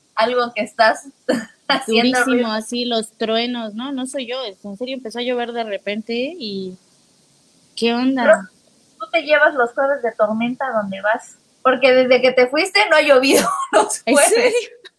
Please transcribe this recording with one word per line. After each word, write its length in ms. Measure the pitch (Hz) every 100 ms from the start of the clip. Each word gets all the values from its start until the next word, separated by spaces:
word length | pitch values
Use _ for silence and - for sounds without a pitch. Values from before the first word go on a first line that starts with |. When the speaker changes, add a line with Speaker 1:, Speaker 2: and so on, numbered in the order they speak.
| _ -
Speaker 1:
algo 380 | 226 247 240
que 80 | 214
estás 460 | 208 - 220 233 277 - -
<laughs> 400 | 240 208 _ -
haciendo 520 | 269 - 226 240 254
Speaker 2:
Durísimo, 280 | 262 247 233
Speaker 1:
ruido. 40 |
Speaker 2:
así 340 | 214 220 240 247
los 260 | 233 220
truenos, 600 | - 220 226 240 247 220
¿no? 180 | 208 262
No 140 | 277 254
soy 200 | 285 233
yo, 100 | 254 240 190
en 140 | 202 196
serio 180 | 247 262
empezó 240 | 247 226
a 40 |
llover 280 | 240 247 240
de 120 | 233 226
repente 480 | 196 196 208 214 233 262 359
y 400 | 226 196 190 185 _ _ _ _ _ _ _ _ _ -
¿qué 180 | 226
onda? 300 | 233 254 269
Speaker 1:
Pero 140 | 247 466 - _ _ _ _ -
tú 120 | 640
te 120 | 339
llevas 300 | 285 302 302 302
los 180 | 240
jueves 280 | - 277 285
de 80 | 233
tormenta 580 | 220 214 220 233 254 269
donde 300 | 226 202 135
vas, 340 | 202 233 - - _ _
porque 300 | 254 254 262
desde 300 | 254 254 254
que 100 | 254
te 160 | 254 247
fuiste 320 | 294 381 403 415
no 60 | 311
ha 60 |
llovido 440 | 294 262 269 - - -
<laughs> 100 | -
los 280 | - 427 - -
Speaker 2:
¿En 80 | 285
Speaker 1:
jueves. 140 | 330
Speaker 2:
serio? 360 | 453 480 466 415 - -